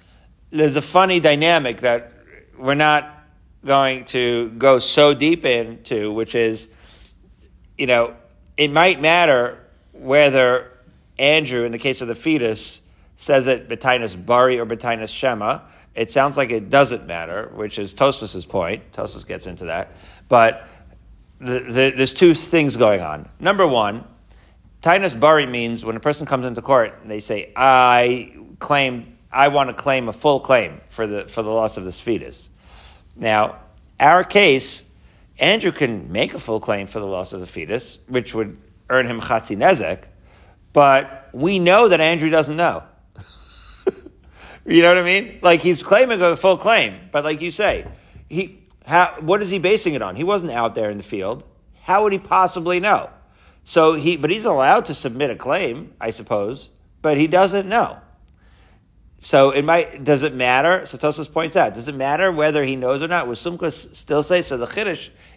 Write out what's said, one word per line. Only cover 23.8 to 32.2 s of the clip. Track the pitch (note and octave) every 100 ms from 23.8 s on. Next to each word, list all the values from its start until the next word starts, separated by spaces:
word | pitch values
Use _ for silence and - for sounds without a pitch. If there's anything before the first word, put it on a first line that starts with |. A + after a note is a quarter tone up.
| G#2 A2+ - _ _ - _ _ _ _
Tainas | E3 F#3+ F#3+ A#2
Bari | D3 D3+ C3
means | A#2+ A#2 A#2
when | A2 A2
a |
person | D3+ D3 C#3+
comes | C3+
into | B2+ A#2
court | C3+ C3 A2 -
and | G#2+
they | G#2+
say, | - G#2 - -
"I | C3+ B2+ B2 B2 B2 B2 G2+ - A2+ -
claim, | - C#3+ C3+ B2 - - _
I | C3 C#3+
want | C#3+ C3
to |
claim | - C#3+ C3 A#2
a |
full | - D3+ C3+
claim | - B2+ E2+ D2+ -
for | - A2
the, | G#2 F#2+
for | A#2
the | G#2+
loss | A2+ A2 -
of |
this | F#2 -
fetus." | A#2+ G2